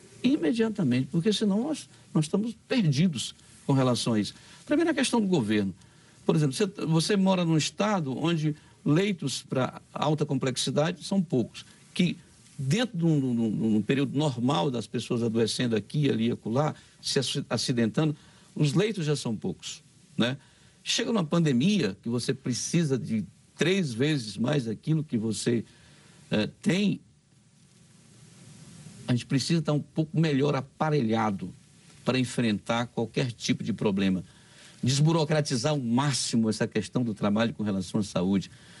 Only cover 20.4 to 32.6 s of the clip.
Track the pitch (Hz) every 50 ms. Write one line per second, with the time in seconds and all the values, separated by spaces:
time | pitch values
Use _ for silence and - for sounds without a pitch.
20.4 | - _ _ _ - - _ _ - - - - 240 262 233 202 160 147 170 170
21.4 | 165 151 123 120 147 202 214 190 117 95 95 - - 113 120 120 - - 127 -
22.4 | - 127 117 - - - - 175 165 135 135 113 104 101 113 107 87 - - _
23.4 | _ _ _ - 147 170 190 196 170 135 113 110 139 156 156 135 110 107 98 107
24.4 | 113 135 151 147 117 113 104 - - 151 156 156 147 - 127 107 110 113 104 -
25.4 | - - 120 110 - - - - - - - - - - - - - - - -
26.4 | - - - _ - - 165 196 214 185 - - - - _ _ _ _ _ _
27.4 | _ _ _ _ _ _ _ _ - _ - - - - - - - - - -
28.4 | - - - - - - - - - - - - - - 123 120 - - 135 131
29.4 | - - 165 165 151 156 151 143 - - - 156 160 - - 156 165 156 139 131
30.4 | 143 147 139 131 135 - _ - 160 156 151 143 117 110 113 113 110 107 98 87
31.4 | 92 87 - - - - - - - - - - - - 123 131 123 - - 131
32.4 | 120 110 104 98